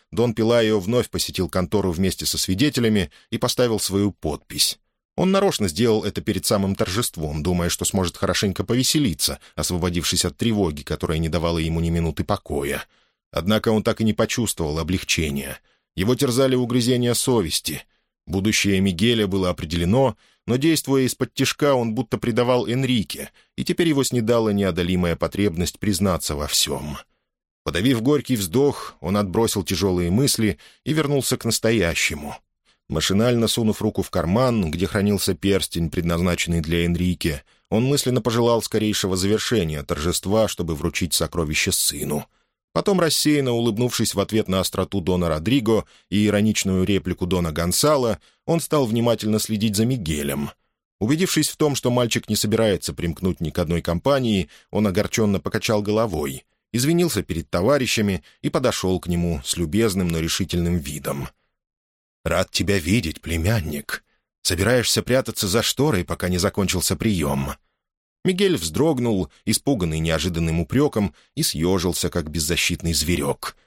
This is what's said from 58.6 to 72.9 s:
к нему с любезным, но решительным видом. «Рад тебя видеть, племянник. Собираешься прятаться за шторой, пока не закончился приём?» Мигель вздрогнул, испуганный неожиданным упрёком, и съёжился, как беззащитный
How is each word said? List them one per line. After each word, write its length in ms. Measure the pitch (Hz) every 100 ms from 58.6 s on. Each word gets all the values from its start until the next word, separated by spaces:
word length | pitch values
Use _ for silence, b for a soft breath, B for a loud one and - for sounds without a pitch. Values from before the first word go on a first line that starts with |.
| 127 - 92 92
к 80 | -
нему 340 | 87 85 78 -
с 100 | 85
любезным, 520 | 82 101 113 92 87
но 120 | 82
решительным 580 | 82 - 92 87 85 87
видом. 520 | 71 71 71 69 65 - _ _ _ _ _ _ _ _
«Рад 260 | 80 82 92
тебя 300 | - 90 98
видеть, 420 | 78 117 80 73
племянник. 840 | - 82 85 113 78 73 - - - _ _ _
Собираешься 640 | - 87 98 123 110 -
прятаться 440 | 98 127 123 - 101
за 140 | 107
шторой, 420 | - - 147 101 85
пока 220 | 82 90
не 120 | 90
закончился 560 | 95 - 92 92 - 92
приём?» 560 | 113 92 71 69 69 - _ _ _ _ _ _ 180
Мигель 300 | 185 202 143
вздрогнул, 760 | 82 78 156 131 120 101 90 b -
испуганный 540 | 117 - 127 85 78
неожиданным 640 | 80 80 87 85 82 82
упрёком, 520 | 80 120 147 110 98 b b -
и 80 |
съёжился, 640 | 165 73 87 95 87 82 87
как 200 | 87 78
беззащитный 640 | 80 76 85 - 87 82